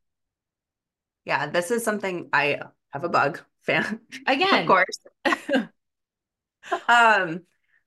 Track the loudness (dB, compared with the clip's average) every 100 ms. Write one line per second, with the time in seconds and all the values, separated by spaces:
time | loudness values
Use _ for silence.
0 | _ _ _ _ _ _ _ _ _ _
1 | _ _ -6 -4 -2 -2 -2 -2 -2 -4
2 | -6 -8 -2 0 0 -2 -8 _ _ -10
3 | -2 0 0 -2 -14 _ -2 -2 -2 -8
4 | -12 -10 -2 0 2 2 4 2 2 -4
5 | -18 _ -4 -4 -2 -4 -4 _ _ _
6 | _ _ _ _ _ _ -8 -6 2 6
7 | 6 4 0 -6 -12 _ _ _